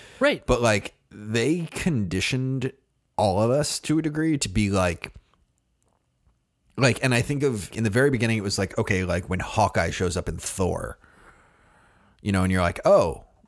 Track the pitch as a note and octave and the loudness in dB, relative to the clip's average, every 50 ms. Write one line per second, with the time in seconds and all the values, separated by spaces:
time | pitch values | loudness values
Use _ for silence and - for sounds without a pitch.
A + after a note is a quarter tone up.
0 | - - - - B3+ D4 C4+ D3+ - - B2 A#2+ A#2+ A2+ G#2+ G2+ - - - _ | -20 -20 -6 0 0 0 0 0 0 0 0 4 4 4 2 2 0 -6 -16 _
1 | _ _ - G2+ G#2 G#2+ A2 A#2 A#2 C#3 E3 F3+ E3 D3+ - - - F#3+ D#3 A#2 | _ _ -18 -14 -8 -4 -2 0 2 2 0 0 -2 -6 -8 -4 -2 0 0 0
2 | G2+ F2 F2+ F#2 - - C#3 B2+ C3 C3 C3+ C3 B2 C3 - _ _ _ _ _ | 0 -2 -2 -2 -2 -2 -2 -2 -2 -2 -4 -4 -4 -6 -8 _ _ _ _ _
3 | _ _ _ - G#2 G2+ F2+ G2 A2 A#2 B2+ D3 C#3+ - - - - - D3+ D#3+ | _ _ _ 0 0 2 2 2 2 2 2 2 0 -2 -4 -6 -2 -2 -2 0
4 | D#3 D#3 D3 D#3 D#3+ D#3+ D#3 C3+ - G2 F2+ G#2+ G#2+ G2 G2 F#2+ F#2 F2+ E2+ - | 0 -2 -4 -2 0 0 0 0 -2 -2 0 0 0 2 2 2 2 0 -2 -4
5 | - - - - _ _ _ _ _ _ _ _ _ _ _ _ _ _ _ _ | -8 -14 -14 -20 _ _ _ _ _ _ _ _ _ _ _ _ _ _ _ _
6 | _ _ _ _ _ _ _ _ _ _ _ _ _ _ _ - B2+ B2+ A2 - | _ _ _ _ _ _ _ _ _ _ _ _ _ _ _ 0 2 2 2 2
7 | - C3 B2 A#2+ - - D3 C#3 C#3+ C#3 B2 G#2 E2+ - - A2 A#2 A2 G2 B2 | 0 2 2 2 0 0 -2 0 0 0 0 -2 -6 -8 -6 -2 -2 0 2 4
8 | C3+ C#3+ C3 A2 A#2+ A2+ A2+ A2 F#2+ G2+ - - G2 F#2 - - G#2+ - G#2 F#2+ | 2 2 2 2 0 0 0 0 -2 -2 -2 -2 -2 -2 -2 -4 -2 0 0 0
9 | F#2 F2 F2 F2+ F2+ - F2+ F#2 - - - A2 F#2 F2+ - A2 E2+ E2+ D2+ - | 0 0 -2 -2 -2 -4 -4 -4 -4 -4 0 0 0 2 2 0 -2 -2 -2 -2
10 | F#2 F2 E2 F2+ F2 - E2 E2+ - - - - A#2 G2+ F2 E2 - - - - | -2 -2 -2 -4 -4 -6 -8 -6 -8 -8 -4 -2 -2 -2 -2 -4 -6 -8 -10 -14
11 | - - _ - - - - _ _ _ _ _ _ _ _ _ _ _ _ _ | -20 -20 _ -20 -20 -20 -20 _ _ _ _ _ _ _ _ _ _ _ _ _
12 | _ _ _ _ - G#2 G2 F#2+ F#2 F#2 F#2 F#2 F2+ E2+ - - - D#3+ D4+ - | _ _ _ _ -2 0 2 2 2 2 2 2 2 2 0 0 4 6 6 6
13 | G#2+ E2 B1 - - _ _ _ _ | 6 2 -2 -6 -14 _ _ _ _